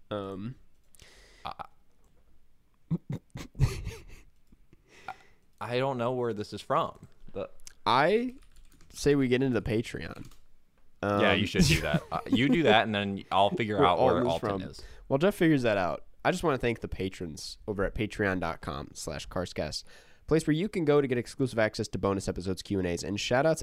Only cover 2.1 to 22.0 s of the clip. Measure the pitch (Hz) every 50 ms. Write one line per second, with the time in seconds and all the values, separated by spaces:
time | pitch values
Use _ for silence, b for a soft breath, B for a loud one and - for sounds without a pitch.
2.1 | _ _ _ - - - - - - _ _ _ _ _ _ - 160 - - -
3.1 | - - - _ - - - - - - - - - - B B 453 440 B B
4.1 | B B B - _ _ _ _ - _ - - - _ B B B B B B
5.1 | B B B B B B B _ _ _ - 113 120 123 131 139 135 120 117 123
6.1 | 131 123 120 117 107 101 104 - - 101 - - 135 160 147 - - - - -
7.1 | - - - - - - - - - - - - - - - - 113 131 147 170
8.1 | 208 233 240 254 247 269 - - - - - - - - - - - - - 143
9.1 | 143 143 135 123 123 123 135 135 123 107 92 - 107 113 117 - - - 78 -
10.1 | - - - - - - - - - - - _ _ _ - - - - - 101
11.1 | 101 101 107 98 87 90 98 87 - 95 87 71 78 80 80 78 73 78 - -
12.1 | - 78 - - - - 131 143 254 170 151 127 110 113 104 110 107 101 101 98
13.1 | 98 95 - - 85 95 101 101 95 90 120 104 107 95 90 87 87 80 76 -
14.1 | 87 85 73 73 82 85 - 107 101 95 - 69 69 - B B B B B -
15.1 | 135 139 165 196 202 - 175 160 156 139 120 117 104 98 92 85 67 - - -
16.1 | - - - 139 170 180 170 160 139 120 127 120 117 - - - - - 95 95
17.1 | - - 92 82 73 - - - - - - - 104 95 95 85 - - 107 104
18.1 | - - 107 98 92 92 87 82 78 - - - 71 69 71 - - - - -
19.1 | 76 69 - - - 92 90 - - - 80 76 73 - b b b b b b
20.1 | b b b - 147 160 156 - 151 156 180 214 - 190 165 143 147 147 139 127
21.1 | 131 120 110 - - - 135 123 107 113 110 107 - - 110 - - 95